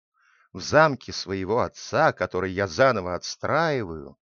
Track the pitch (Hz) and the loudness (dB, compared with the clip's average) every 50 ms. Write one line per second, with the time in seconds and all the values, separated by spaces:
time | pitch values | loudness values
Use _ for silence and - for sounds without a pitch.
0 | _ _ _ _ _ _ _ _ _ _ - 92 85 80 92 143 160 156 139 - | _ _ _ _ _ _ _ _ _ _ -14 -12 -6 2 4 6 6 6 4 -2
1 | - - 90 - - 87 95 98 92 90 107 123 101 85 - - - - - 120 | -8 -12 -12 -10 -6 -6 -4 -4 -2 0 0 0 0 -2 -6 -10 -10 -4 0 2
2 | 156 151 117 - 90 90 - 90 92 95 92 92 98 95 80 78 131 135 123 107 | 2 2 2 0 -4 -4 -2 -2 -2 -2 -2 -2 -4 -2 2 4 4 4 4 2
3 | 90 90 90 82 - - - - - - 123 151 165 165 147 131 110 87 82 78 | -2 -4 -6 -6 -6 -8 -12 -8 -6 -2 -2 0 0 0 0 -2 -4 -6 -8 -10
4 | 69 69 73 _ _ _ | -12 -14 -16 _ _ _